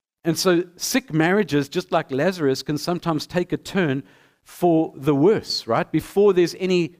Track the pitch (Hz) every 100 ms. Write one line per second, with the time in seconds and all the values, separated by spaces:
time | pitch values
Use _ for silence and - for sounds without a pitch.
0 | _ _ 165 160 190 170 175 - - 254
1 | - 151 165 202 180 143 139 180 - 170
2 | - 131 170 180 139 131 - 147 - 175
3 | 170 151 - 180 175 147 - 196 240 135
4 | - _ _ _ _ - 175 160 - -
5 | 139 139 175 220 - - - 120 175 156
6 | - 196 208 180 170 - 185 180 170 -